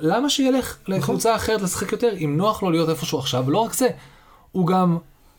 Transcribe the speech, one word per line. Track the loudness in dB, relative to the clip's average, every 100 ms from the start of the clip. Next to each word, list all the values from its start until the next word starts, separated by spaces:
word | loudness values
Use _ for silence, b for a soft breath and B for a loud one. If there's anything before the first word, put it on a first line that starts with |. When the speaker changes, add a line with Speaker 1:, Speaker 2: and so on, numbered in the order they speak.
Speaker 1:
למה | 0 0 0
שילך | 0 2 2 -2 -8
Speaker 2:
נכון. | -4 -2
Speaker 1:
לקבוצה | 0 0 2 0
אחרת | 0 -2
לשחק | -2 -4 -4
יותר, | 0 0 0
אם | -2 0
נוח | 0 0
לו | 0
להיות | 2 2
איפה | -2 -2
שהוא | -4
עכשיו? | -2 -2 0
לא | 0
רק | 0
זה, | 0 0 -2 B B B B B
הוא | -2 2
גם, | 2 2 0 -4 b b